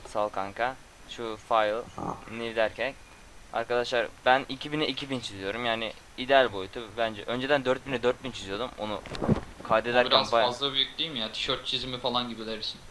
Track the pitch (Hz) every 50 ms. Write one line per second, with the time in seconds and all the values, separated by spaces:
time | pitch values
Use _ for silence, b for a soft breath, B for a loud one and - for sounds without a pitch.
0 | 123 - - 110 104 104 - 101 95 98 98 - 117 127 135 - - - - -
1 | - - - - 120 113 110 104 - - 120 110 107 104 107 117 - - - -
2 | - - - - - - 110 117 117 117 113 113 110 107 - - 113 135 135 -
3 | - - - - - - - - - - - 117 117 - 120 120 120 - 127 120
4 | 110 - - - - 127 127 135 139 - 135 131 - 151 147 151 151 139 135 127
5 | 143 135 135 123 120 - 104 98 95 98 104 117 123 117 113 113 113 107 - -
6 | - - - - 127 127 139 135 131 117 101 98 92 98 - 127 117 104 101 117
7 | 117 113 107 104 - - 117 127 127 135 147 139 127 127 131 135 - 135 135 117
8 | 117 123 127 - - 127 113 - 98 98 98 104 123 123 - - 104 107 104 -
9 | - - - - - - - - - - - - - - 113 110 110 120 120 123
10 | 123 - 135 113 107 - 117 117 113 120 120 - 139 139 135 135 131 - - -
11 | 156 165 147 120 110 107 - - - - 135 123 - - 135 123 123 127 127 123
12 | 127 127 120 123 123 120 113 110 110 110 113 107 - - - - - -